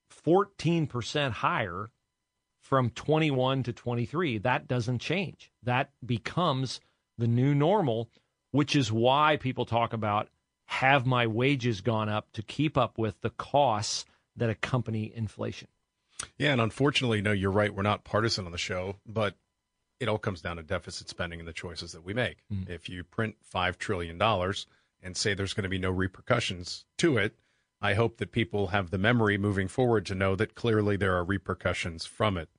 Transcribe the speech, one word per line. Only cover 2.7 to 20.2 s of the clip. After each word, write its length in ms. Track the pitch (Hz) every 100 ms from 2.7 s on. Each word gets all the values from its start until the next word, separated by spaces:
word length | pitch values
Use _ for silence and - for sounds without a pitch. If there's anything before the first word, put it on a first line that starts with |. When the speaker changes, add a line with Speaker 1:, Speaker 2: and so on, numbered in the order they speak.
| 135 123
Speaker 1:
twenty-one 720 | - - 156 156 135 127 135
to 100 | 123
twenty-three. 640 | 117 - 120 117 156 180 110
That 280 | 123 139 -
doesn't 320 | 123 117 123
change. 540 | - 165 196 - - _
That 300 | 113 123 143 _
becomes 760 | 117 110 - - 170 131 131 - - _ _ -
the 100 | 120
new 260 | 117 135
normal, 560 | 143 151 208 151 113 113 _ _ _ _
which 240 | 135 147 147
is 160 | 120
why 460 | 113 120 139 151 151
people 280 | 131 127 120
talk 260 | 117 117
about, 360 | 117 107 104 - _ _ _ _
"Have 380 | - 131 139
my 220 | 127 123 117
wages 540 | 110 131 143 120 101
gone 280 | 98 110 107
up 220 | 107 -
to 100 | -
keep 360 | - - 151 147
up 180 | 117 -
with 240 | 110 -
the 80 | 120
costs 760 | - - 139 139 107 104 - - _ _ -
that 140 | 117
accompany 640 | 107 - 131 113 110 107
inflation?" 540 | - 107 - 110 101 - _ _ _ _ - - _
Speaker 2:
Yeah, 140 | 143
and 80 | 131
unfortunately, 600 | 113 - 139 143 131 107
no, 80 | 101
you're 200 | 104 98
right, 220 | 98 104
we're 100 | 98
not 200 | 101 101
partisan 420 | - 104 110 107
on 60 | 92
the 80 | 87
show, 380 | - 92 92 98 -
but 300 | 107 104 - _ _ _ _ _ _
it 80 | 113
all 100 |
comes 220 | 107